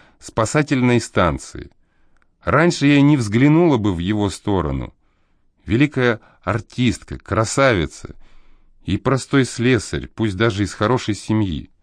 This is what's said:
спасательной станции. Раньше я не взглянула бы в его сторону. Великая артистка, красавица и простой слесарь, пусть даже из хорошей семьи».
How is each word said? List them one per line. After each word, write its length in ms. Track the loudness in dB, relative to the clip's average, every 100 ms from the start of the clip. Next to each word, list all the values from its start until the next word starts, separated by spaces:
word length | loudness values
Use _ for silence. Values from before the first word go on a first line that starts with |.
| _ _
спасательной 800 | -10 -4 0 0 0 2 2 2
станции. 720 | 0 0 0 0 -8 -16 -18 _ _ _ _ _ _ _
Раньше 440 | -2 2 2 2 2
я 140 | 4
не 140 | 6 4
взглянула 600 | 2 2 4 4 4 2
бы 160 | 0
в 60 | -2
его 320 | -2 -2 -2
сторону. 640 | -4 -2 -2 -2 -4 -8 -16 _ _ _ _ _ _ -4
Великая 540 | 0 0 0 -2 -2 _ _
артистка, 760 | -6 -6 -6 -2 -2 -2 -6 -14
красавица 960 | -6 -2 -2 2 2 2 -2 -6 -20 -20 -20 -20 -20 -20 _ _
и 120 | -8 -6
простой 480 | -2 -2 0 0
слесарь, 640 | 0 0 0 0 -2 -8 -8
пусть 300 | -4 -4 0
даже 260 | 0 0
из 100 | -4
хорошей 420 | -2 -2 -2 -2
семьи». 560 | -6 -2 -2 -2 -4 -10 _